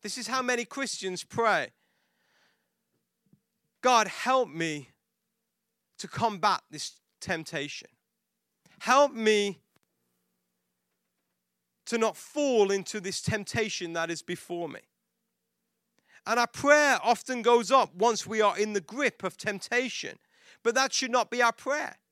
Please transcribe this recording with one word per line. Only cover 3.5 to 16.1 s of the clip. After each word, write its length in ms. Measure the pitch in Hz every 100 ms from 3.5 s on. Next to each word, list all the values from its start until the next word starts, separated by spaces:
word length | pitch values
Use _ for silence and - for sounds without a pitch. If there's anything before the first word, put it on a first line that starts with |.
| _ _ _
"God, 240 | 247 240 208
help 400 | - - 262 247
me 440 | 156 165 151 135 _ _ _ _ _ _ _ _ _ _ _
to 100 | 190
combat 540 | - 226 202 208 180 _
this 300 | 151 - - _ _
temptation. 720 | - 175 156 165 143 - - _ _ _ _ _ _ _ _ _
Help 340 | - 262 285
me 480 | 220 220 214 202 185 _ _ _ _ _ _ _ _ _ _ _ _ _ _ _ _ _ _ _ _ _ _
to 140 | - 233
not 180 | 220 214
fall 540 | - - 285 240 202
into 280 | 196 185 214
this 220 | 190 185
temptation 720 | - 220 202 240 220 - 175
that 180 | 165 165
is 120 | 165
before 480 | - 180 - 175 170
me." 100 | 131 _ _ _ _ _ _ _ _ _ _ _ _ _